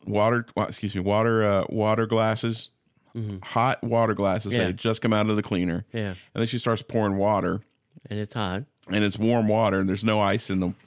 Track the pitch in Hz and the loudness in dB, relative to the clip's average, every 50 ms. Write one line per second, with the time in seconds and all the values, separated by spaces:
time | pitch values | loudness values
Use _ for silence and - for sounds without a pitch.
0 | - - 104 104 104 113 120 120 117 - - - 104 - - - - 101 - 98 | -8 -2 0 2 4 4 4 2 0 -2 -4 -4 -4 -4 -4 -6 -6 -4 -4 -2
1 | 90 98 101 107 110 117 113 110 107 104 101 95 - - - 110 107 107 110 113 | 0 2 2 2 4 2 2 2 4 4 4 2 0 0 -2 0 2 2 2 2
2 | 113 110 117 113 110 110 110 113 - 117 113 113 - - _ _ _ _ _ _ | 2 2 2 2 2 2 0 0 -2 -4 -4 -4 -8 -16 _ _ _ _ _ _
3 | _ _ - 117 110 107 101 95 95 - - 120 117 131 - - - 120 117 117 | _ _ -10 -8 -8 -8 -8 -10 -10 -4 0 0 2 2 0 -2 -2 0 2 2
4 | 117 110 107 98 101 98 95 98 101 98 113 120 113 95 92 95 - 113 113 - | 2 2 2 0 0 0 0 0 -2 -2 -2 0 0 0 -2 -2 -2 -2 -2 0
5 | - 117 107 107 107 107 107 107 107 - 110 90 90 90 82 90 104 _ - 117 | 0 0 2 2 2 2 0 0 0 -2 -2 0 0 0 -2 -4 -6 _ -8 -8
6 | 107 101 92 90 - - - 104 113 113 127 120 - 123 113 104 - - - 117 | -6 -6 -8 -10 -14 -10 -4 -4 -2 -2 -2 -4 -2 -2 -2 -2 -4 -4 -2 0
7 | 107 104 98 98 98 104 107 98 90 90 90 101 - _ _ _ _ _ _ - | 0 0 0 2 2 2 2 2 0 0 -2 -4 -6 _ _ _ _ _ _ -20
8 | - - 107 104 107 101 - 120 107 95 92 98 135 - _ _ _ - 92 104 | -14 -10 -8 -8 -8 -8 -6 -6 -4 -4 -4 -6 -6 -10 _ _ _ -4 -2 0
9 | 104 104 98 104 110 113 120 120 110 104 107 110 113 104 98 95 95 98 95 101 | 0 0 0 0 0 2 2 2 2 2 2 2 2 2 2 2 0 0 0 0
10 | 104 110 107 107 104 98 98 113 - - 95 95 92 90 95 - _ | 0 0 2 2 2 2 0 0 -2 -2 -2 -2 0 -2 -4 -6 _